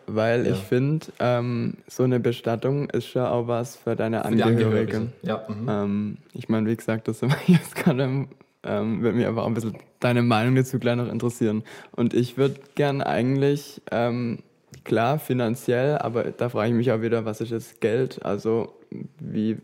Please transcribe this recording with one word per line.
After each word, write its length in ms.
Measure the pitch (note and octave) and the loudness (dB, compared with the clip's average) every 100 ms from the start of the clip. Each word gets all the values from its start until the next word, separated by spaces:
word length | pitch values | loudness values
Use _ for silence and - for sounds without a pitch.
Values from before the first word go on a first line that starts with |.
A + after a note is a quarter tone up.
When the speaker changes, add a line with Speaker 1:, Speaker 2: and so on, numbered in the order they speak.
| - | -4
Speaker 1:
weil 400 | G#2+ A2+ A#2+ B2 | 0 2 2 2
Speaker 2:
Ja. 60 | |
Speaker 1:
ich 60 | B2 | 0
find, 520 | G2 B2+ C3+ D#3 - - | 2 2 2 0 -4 -2
ähm, 560 | A#2+ A#2+ A#2+ A#2+ A#2 - - | 0 2 0 -2 -2 -6 -12
so 160 | - | 0
eine 160 | B2+ B2 | 2 4
Bestattung 680 | A#2+ A#2+ A#2 A2+ B2+ C#3+ D3 | 2 0 -2 -2 0 -2 -2
ist 240 | - - B2+ | -4 -2 -2
ja 160 | B2 | 0
auch 160 | A#2+ A#2 | 0 0
was 280 | A#2 A#2+ - | -2 -4 -6
für 180 | - A2+ | -4 -2
deine 260 | A2 A2+ | 0 -2
Speaker 2:
Für 120 | - A2+ | 0 2
die 80 | |
Speaker 1:
Angehörigen. 720 | A2+ A#2 A2 G#2+ A2+ A2 A#2 | 4 4 4 2 0 -2 -4
Speaker 2:
Angehörigen. 0 | - | -6
Ja, 220 | - G#2+ - | -6 -6 -6
mhm. 200 | G#2 A2+ | -8 -4
Speaker 1:
Ähm, 480 | G#2 G2+ G2+ G#2 - - | -2 0 -2 -4 -8 -14
ich 160 | - - | -14 -2
mein, 180 | A2+ A2 | 0 0
wie 80 | A2+ | -2
gesagt, 320 | - A2 - | -2 -4 -4
das 120 | A2+ | -2
sind 120 | B2+ | 0
wir 60 | D3 - | 0 4
<laughs> 0 | F3 | 4
jetzt 200 | - - | 4 0
gerade, 520 | F3+ B2+ C3+ C3+ - - - _ | 2 2 0 -2 -4 -10 -20 _
ähm, 380 | - G#2 G#2+ G#2+ | -4 -2 -2 0
würde 160 | A2+ G#2+ | 0 2
mich 80 | G2+ | 0
aber 180 | A2+ | 0
auch 40 | - | -2
ein 60 | A2+ | -2
bisschen 220 | A2+ - - _ | -4 -8 -16 _
deine 220 | B2 A#2+ | 2 4
Meinung 340 | A#2+ A2 A#2 C3 | 4 4 4 4
dazu 220 | C3 B2+ | 2 0
gleich 200 | A#2+ A#2+ | 0 0
noch 120 | A#2+ | -2
interessieren. 520 | A#2 A#2+ - A2 G#2+ - - - - | -2 -4 0 0 0 -4 -14 -12 0
Und 180 | A#2+ | 2
ich 240 | - B2 - | 2 0 2
würd 380 | C3+ C3+ - - | 0 0 -8 -2
gern 260 | C#3+ C#3 | 0 0
eigentlich, 800 | - D#2 B2 C#3 C#3 C#3+ - - - | 0 0 2 2 2 0 -4 -16 -6
ähm, 480 | A2 A#2+ A#2+ A#2 - - _ _ - | -2 0 -2 -4 -6 -10 _ _ -20
klar, 340 | - A2 A#2 D3+ | -2 0 2 0
finanziell, 800 | - B2 A#2 B2 - B2 C#3 D3+ | 0 0 0 0 0 2 2 0
aber 280 | A#2+ A#2 - | -2 -2 -4
da 240 | - A#2+ | -2 -4
frage 200 | G#2+ A2 | 0 2
ich 60 | A#2 | 2
mich 160 | B2 | 2
auch 100 | A2+ | 0
wieder, 240 | A2+ A#2 A2 | 0 0 -2
was 160 | G#2+ | -6
ist 80 | A#2 | -6
jetzt 300 | A2+ - - | -6 -8 -2
Geld? 420 | A2+ A#2 C3 - | 0 2 0 -4
Also 500 | - G2+ A2 A2+ - - - - - - | -4 -2 0 0 -2 -10 -16 -14 -14 -12
wie 380 | G#2 G#2+ G#2+ G#2+ | -6 -2 -2 -2